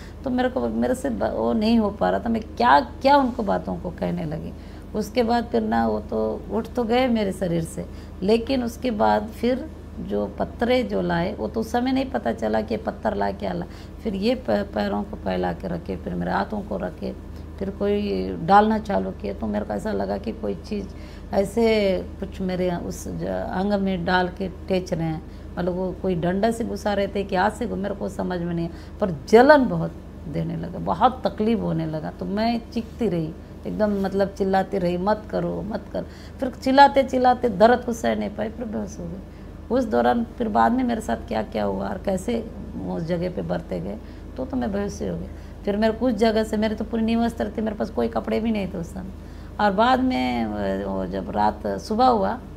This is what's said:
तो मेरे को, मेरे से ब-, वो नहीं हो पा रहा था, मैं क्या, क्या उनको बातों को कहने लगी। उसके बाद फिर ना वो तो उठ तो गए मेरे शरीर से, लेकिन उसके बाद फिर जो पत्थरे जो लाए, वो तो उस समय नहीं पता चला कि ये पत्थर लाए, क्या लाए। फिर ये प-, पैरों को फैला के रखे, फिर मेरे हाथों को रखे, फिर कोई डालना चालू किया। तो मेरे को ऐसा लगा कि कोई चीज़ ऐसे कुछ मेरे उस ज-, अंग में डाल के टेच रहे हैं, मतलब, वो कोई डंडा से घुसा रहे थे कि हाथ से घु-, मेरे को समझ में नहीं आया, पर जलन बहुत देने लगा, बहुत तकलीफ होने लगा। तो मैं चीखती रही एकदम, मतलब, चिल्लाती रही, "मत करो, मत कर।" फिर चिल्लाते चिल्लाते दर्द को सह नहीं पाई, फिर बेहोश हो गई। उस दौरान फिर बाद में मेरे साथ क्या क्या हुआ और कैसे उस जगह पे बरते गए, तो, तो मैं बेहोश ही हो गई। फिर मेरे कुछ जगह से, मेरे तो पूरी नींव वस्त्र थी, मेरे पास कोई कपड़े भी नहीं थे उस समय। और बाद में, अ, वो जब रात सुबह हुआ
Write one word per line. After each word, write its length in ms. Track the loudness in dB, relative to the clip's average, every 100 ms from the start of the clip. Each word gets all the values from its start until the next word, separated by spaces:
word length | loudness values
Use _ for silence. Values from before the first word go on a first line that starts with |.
| -14 -8
तो 60 | -2
मेरे 180 | 0 0
को, 200 | 0 -2
मेरे 260 | 0 0
से 160 | 0 -2
ब-, 140 | 0
वो 280 | 0 0 2
नहीं 260 | 2 4 6
हो 120 | 4
पा 200 | 2 2
रहा 100 | 2
था, 80 | 0
मैं 140 | -2
क्या, 380 | -2 2 6 6
क्या 360 | 4 2 6 6
उनको 260 | 6 0
बातों 340 | 0 0 -2 -6
को 140 | -6
कहने 340 | -4 -2 -2
लगी। 280 | -4 -6 -8 -10 -14 -14 -8
उसके 280 | -6 -2 0
बाद 220 | 2 2
फिर 180 | 2 0
ना 240 | 2 2 2
वो 140 | 0
तो 420 | -2 -2 -2 -2 -4
उठ 140 | -4 -2 -2
तो 80 |
गए 240 | 2 2 4
मेरे 240 | 2 0
शरीर 320 | 0 0 0
से, 220 | -2 -6 -10 -12 -14 -4
लेकिन 400 | 2 2 2 -2
उसके 280 | -2 -4 -2
बाद 360 | 2 4 4 0
फिर 440 | -2 0 0 -4 -12 -14 -10
जो 260 | -4 -2 -2
पत्थरे 560 | -4 -6 -2 2 2
जो 180 | 2 0
लाए, 340 | 0 0 0
वो 140 | -2 -4
तो 120 | -4
उस 120 | -2
समय 200 | 0 2
नहीं 180 | 0 0
पता 220 | -2 -2
चला 280 | -2 0 0
कि 140 | 0
ये 40 | -4
पत्थर 360 | -4 -4 -2
लाए, 180 | 0 -2
क्या 200 | -2 -4
लाए। 160 | -4 -6 -10 -14 -8
फिर 120 | -6
ये 200 | -2 0
प-, 160 | 0 0
पैरों 520 | 0 0 -2 -2 -2
को 140 | -4 -6
फैला 360 | -4 -2 -2
के 160 | -4 -6
रखे, 280 | -6 -6 -6
फिर 180 | -6
मेरे 180 | -4 0
हाथों 280 | 0 -2 -4
को 160 | -6 -6
रखे, 560 | -6 -6 -8 -8 -12 -14 -12 -8
फिर 120 | -6
कोई 580 | -2 0 0 0 -2 -2 -2
डालना 380 | 6 8 8 4
चालू 320 | 0 -2 -2
किया। 240 | -4 -6
तो 120 | -6 -4
मेरे 180 | -4
को 100 | -4
ऐसा 180 | -4 -2
लगा 260 | -2 -2 -4
कि 140 | -6
कोई 220 | -6 -4
चीज़ 320 | -6 -6 -6 -6 -10 -14 -14 -4
ऐसे 640 | 0 2 4 4 4 4 2 -2 -8
कुछ 200 | -8 -4
मेरे 360 | -2 0 0 0
उस 320 | -4 -8 -8
ज-, 400 | -6 -4 -2 -2
अंग 200 | -2 2
में 320 | 2 2 0
डाल 240 | 2 2 2
के 200 | -2 -6
टेच 440 | -6 -2 -2 0
रहे 120 | -2 -2
हैं, 160 | -2 -6 -14 -10 -4
मतलब, 160 | -2
वो 200 | -2 -2 -2
कोई 120 | -2
डंडा 360 | 0 0 2 2
से 140 | 0
घुसा 280 | -2 -4 -2
रहे 140 | 0 0
थे 160 | -2
कि 140 | 0 2
हाथ 140 | 2
से 160 | 0 -4
घु-, 120 | -4
मेरे 160 | -4
को 140 | -4 -6
समझ 320 | -4 -4 -2
में 140 | -2
नहीं 140 | -2 -4
आया, 300 | -6 -12 -2
पर 160 | -2 -2 6
जलन 380 | 10 10 10 8
बहुत 260 | 0 -2 -6 -14 -14 -6
देने 280 | -4 -4 -4
लगा, 220 | -6 -6
बहुत 440 | -2 4 4 4 -2
तकलीफ 340 | 0 2 2
होने 260 | 2 -2 -2
लगा। 240 | -4 -6
तो 140 | -6
मैं 360 | -4 0 0 0 -4
चीखती 360 | -6 -6 -2 0
रही 240 | 0 -2 -6 -14 -12 -6
एकदम, 380 | 0 2 2
मतलब, 240 | 0 2 0
चिल्लाती 500 | 0 2 2 2 0
रही, 180 | 0 2
"मत 260 | 2 0 -2
करो, 320 | -2 -2 -2
मत 220 | -4 -6 -6
कर।" 100 | -8 -8 -10 -14 -6
फिर 80 | -6
चिल्लाते 540 | -2 4 10 10 8
चिल्लाते 460 | 2 4 4 4 2
दर्द 320 | 6 8 8
को 120 | 2
सह 220 | -2 0
नहीं 160 | 0 -2
पाई, 180 | -4 -6
फिर 180 | -6 -8
बेहोश 320 | -6 -6 -8
हो 60 |
गई। 140 | -10 -10 -12 -14 -14 -12 -2
उस 140 | 0
दौरान 400 | 2 4 4 4
फिर 240 | 0 -2 0
बाद 240 | 4 4
में 120 | 4
मेरे 160 | 2 0
साथ 160 | -2 -4
क्या 260 | -2 -4
क्या 220 | -2 -2
हुआ 240 | -2 -2 -4
और 140 | -4
कैसे 460 | -2 -2 0 -4 -4 -10 -10 -8 -6
उस 140 | -4
जगह 280 | -2 -2 -2
पे 120 | -4
बरते 380 | -4 -4 -4 -6
गए, 180 | -6 -8 -10 -14 -12 -8
तो, 80 |
तो 120 | -4 -2
मैं 160 | -2
बेहोश 300 | -2 -4 -4
ही 60 | -4
हो 80 | -4
गई। 100 | -6 -10 -14 -8
फिर 120 | -2 2
मेरे 160 | 2
कुछ 220 | 2 0
जगह 300 | 4 4 2
से, 120 | 0 0
मेरे 180 | 0
तो 100 | -2
पूरी 180 | -4 -2
नींव 220 | 2 2
वस्त्र 280 | 0 0 -4 -2
थी, 40 |
मेरे 160 | -2 -2
पास 140 | -4
कोई 180 | -2 -2
कपड़े 320 | -2 -2 0
भी 100 | 0
नहीं 180 | 0 -2
थे 40 | -6
उस 160 | -8
समय। 160 | -8 -10 -12 -14 -14 -8 0
और 120 | 2
बाद 280 | 6 6 6
में, 440 | 4 2 0 0
अ, 440 | -2 -2 0 0 -2
वो 180 | -2 -2
जब 240 | -4 -2
रात 360 | 2 2 2 -2
सुबह 400 | -4 -2 4 4
हुआ 340 | 4 2 -2 -8